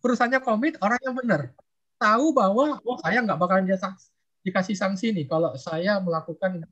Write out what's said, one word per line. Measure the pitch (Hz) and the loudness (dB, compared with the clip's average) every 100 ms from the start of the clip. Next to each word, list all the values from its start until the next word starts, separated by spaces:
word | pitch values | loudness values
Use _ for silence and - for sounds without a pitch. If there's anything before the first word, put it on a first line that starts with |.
perusahaannya | 247 240 240 262 | 0 2 2 0
komit, | 262 214 285 320 | 0 0 0 0
orangnya | 196 240 262 254 | -2 0 -2 -4
bener, | 247 165 123 _ _ _ _ _ | 0 0 -2 _ _ _ _ _
tahu | 214 220 302 269 | 2 4 4 4
bahwa, | 196 208 294 277 | 4 4 2 0
oh, | - 247 | -6 -4
saya | 160 226 | 0 0
nggak | 226 165 | 0 0
bakalan | 175 190 | 2 2
dia | 185 190 | 2 -2
sanksi, | 190 190 _ _ _ _ | -2 -8 _ _ _ _
dikasih | 190 185 190 196 | -4 -2 -2 -2
sanksi | 196 190 226 202 | -2 0 -2 -2
nih | |
kalau | 139 160 165 127 | -2 0 0 -2
saya | - 160 180 202 | -8 -4 0 0
melakukan | 185 165 156 160 190 180 160 | 0 -4 -6 -4 -4 -4 -10